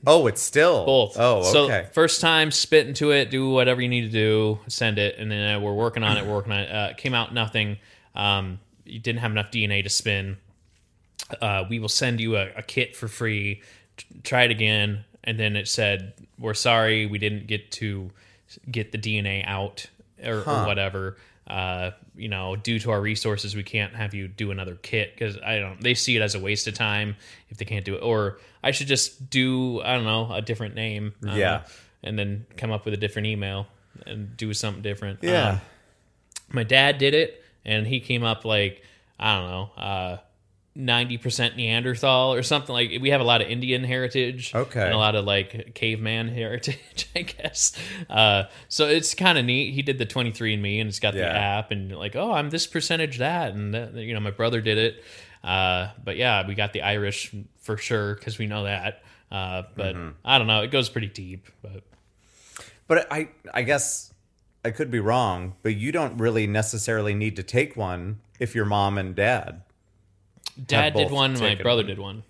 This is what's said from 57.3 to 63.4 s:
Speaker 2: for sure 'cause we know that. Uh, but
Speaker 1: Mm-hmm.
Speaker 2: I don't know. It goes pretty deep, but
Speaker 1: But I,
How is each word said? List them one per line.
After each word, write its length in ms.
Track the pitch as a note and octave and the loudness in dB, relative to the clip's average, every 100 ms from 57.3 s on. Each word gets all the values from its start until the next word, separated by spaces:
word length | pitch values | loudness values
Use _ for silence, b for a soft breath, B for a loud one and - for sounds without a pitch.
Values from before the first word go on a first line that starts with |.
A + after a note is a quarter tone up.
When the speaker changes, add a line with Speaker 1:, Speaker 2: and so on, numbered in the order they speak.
| G#2 G2+ _ | -12 -16 _
Speaker 2:
for 160 | - G#2+ | -8 -6
sure 380 | - A2+ G#2 G#2 | -2 -2 -2 -6
'cause 220 | - A2 | -8 -8
we 80 | G#2+ | -6
know 200 | G#2 G2+ | -4 -4
that. 360 | G2+ F#2+ - b b b | -4 -6 -10 b b b
Uh, 320 | G2 F#2 F#2 F#2 - | -6 -4 -6 -8 -6
but 180 | G2 F2+ | -4 -4
Speaker 1:
Mm-hmm. 140 | E2 D#2 - | -10 -10 2
Speaker 2:
I 120 | C3+ | 2
don't 100 | A2 | 4
know. 140 | G#2+ | 2
It 100 | A2 | 2
goes 180 | C#3 A#2 | 0 0
pretty 180 | - G#2 | -4 -6
deep, 400 | - F#2 F#2 - _ | -10 -12 -14 -18 _
but 220 | G2+ F#2+ _ _ _ _ B B B B B B _ | -18 -18 _ _ _ _ B B B B B B _
Speaker 1:
But 200 | E3 - | 2 2
I, 180 | D3 D#3 - | -4 -6 -12